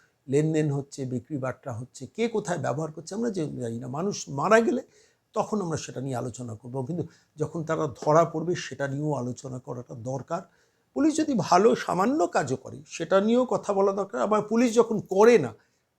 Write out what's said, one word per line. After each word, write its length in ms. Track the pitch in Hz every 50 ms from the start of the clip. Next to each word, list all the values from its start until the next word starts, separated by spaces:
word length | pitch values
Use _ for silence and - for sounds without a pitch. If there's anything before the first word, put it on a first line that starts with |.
| _ _ _ _ _ -
লেনদেন 420 | 127 143 156 156 160 156 151 151
হচ্ছে, 340 | 139 143 135 - - - 135
বিক্রি 340 | 127 127 123 123 - 156 139
বাট্টা 340 | 131 127 123 - - 139 117
হচ্ছে, 340 | 107 127 - - - 135
কে 220 | - _ - 226 233
কোথায় 300 | 226 214 202 - 180 160
ব্যবহার 340 | 131 131 135 147 160 185 156
করছে, 220 | 156 147 - 190
আমরা 160 | 214 233 240
যে-, 300 | 190 196 156 139 143 131
জানি 180 | 123 117 113 117
না। 80 | 131
মানুষ 420 | 127 127 147 185 208 165 - - -
মারা 320 | 143 135 151 180 220 226
গেলে 220 | 226 - - 254 - - _ _ _ _ _ _ _ _ -
তখন 280 | 214 208 - 220 208
আমরা 160 | 190 170 156
সেটা 240 | - - - - 131
নিয়ে 160 | 127 139 131
আলোচনা 380 | 120 120 127 110 127 123 117 107
করব, 320 | 110 - 123 123 135 127
কিন্তু 200 | 123 170 170 143 - - _ _ _ _
যখন 280 | 151 151 - - 170 156
তারা 220 | 165 160 156 156
ধরা 380 | 147 113 - - 151 151 165 170
পড়বে 300 | 165 165 160 165 170 180
সেটা 340 | - - - 131 - 139 135
নিয়েও 260 | 135 143 151 151 147
আলোচনা 440 | 127 123 123 123 - - 131 127 127
করাটা 360 | - - 131 123 120 - -
দরকার। 480 | 120 110 127 131 135 123 - 165 175 180 - _ _ _ _ _ _ _ _ -
পুলিশ 220 | 254 277 320 294
যদি 180 | 311 311 302 277
ভালো 380 | 208 147 - 180 180 202 233 240
সামান্য 520 | - - - 175 175 190 240 277 320 349
কাজও 300 | 349 - 196 165 120 131
করে 260 | 120 - - 113 131 151
সেটা 340 | - - - 170 170 185 196
নিয়েও 240 | 202 220 233 247 254
কথা 280 | 247 214 185 - - 202
বলা 200 | 196 196 202 196
দরকার, 280 | 202 196 196 - 254
আবার 220 | 233 202 214 214 208
পুলিশ 320 | 208 226 226 254 240 214
যখন 260 | 240 226 226 226 196
করে 380 | - - 185 190 214 240 240 202
না 160 | 139 117 107 - _ _ _ _ _ _ _